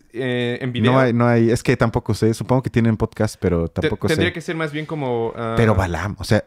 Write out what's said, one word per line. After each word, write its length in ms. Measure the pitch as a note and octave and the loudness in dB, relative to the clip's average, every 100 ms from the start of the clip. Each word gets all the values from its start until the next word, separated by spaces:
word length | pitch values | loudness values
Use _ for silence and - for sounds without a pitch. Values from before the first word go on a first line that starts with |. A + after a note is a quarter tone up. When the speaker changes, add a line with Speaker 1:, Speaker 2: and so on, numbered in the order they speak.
| _ | _
Speaker 1:
eh, 460 | A2+ C3 B2 A#2+ A#2+ | -6 -4 -2 -2 -4
en 100 | C3 | -6
video. 200 | A#2+ B2 | 0 2
Speaker 2:
No 80 | C3 | 4
hay, 140 | B2+ | 2
no 120 | A#2 A#2+ | 2 2
hay, 220 | A#2 A#2 | 4 4
es 140 | A#2+ | 2
que 120 | - B2 | 0 0
tampoco 360 | A#2 A#2 - | 0 0 -2
sé, 200 | G#2 A2 A2+ | 0 0 0
supongo 260 | A2 B2+ | 0 0
que 80 | - | 0
tienen 260 | A#2 A2+ A2 | 2 2 2
podcast, 400 | A2+ - G#2+ - | -2 -2 -4 -2
pero 300 | F#2 E2+ E2 | 0 0 0
Speaker 1:
Te-, 120 | - | 0
Speaker 2:
tampoco 260 | D3+ G#2 G#2 | 0 0 0
Speaker 1:
tendría 220 | D#3+ F3 | 0 0
Speaker 2:
sé. 40 | |
Speaker 1:
que 80 | F3 | -2
ser 140 | E3+ D#3+ | -8 -6
más 160 | D#3+ | -4
bien 140 | D3 D#3 | -6 -8
como, 460 | D#3 C3 A#2+ A#2 - | -6 -4 -2 -2 -4
ah, 200 | A2+ A#2 | -2 2
Speaker 2:
Pero 160 | A2 | 4
Balam, 420 | F#2+ F2+ E2 G2+ - | 2 0 -4 -6 -8
o 40 | - | 0
sea, 180 | G#2+ | 0